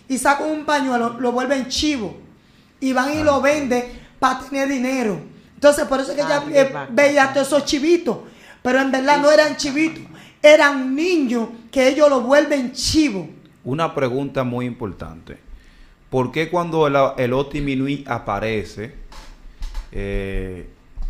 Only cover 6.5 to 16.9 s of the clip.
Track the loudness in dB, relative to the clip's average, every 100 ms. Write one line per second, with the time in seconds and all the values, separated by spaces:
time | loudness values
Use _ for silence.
6.5 | 2 2 0 -4 2 4 4 2 0 0
7.5 | 0 0 0 2 2 2 -4 -8 -20 -20
8.5 | -8 0 2 2 0 2 4 6 6 4
9.5 | 0 -4 0 -2 -2 -14 -20 -20 _ 8
10.5 | 8 8 2 -2 -2 0 0 0 -2 -4
11.5 | -8 -6 2 2 6 4 4 4 2 4
12.5 | 0 -2 -6 -2 2 2 -2 -8 -16 -20
13.5 | _ -8 -2 -2 0 -2 0 -4 -4 -4
14.5 | -4 -6 -6 -10 -10 -14 -16 -18 -20 -20
15.5 | -20 -20 -20 -20 _ _ -4 -2 -4 -4
16.5 | -4 -2 0 2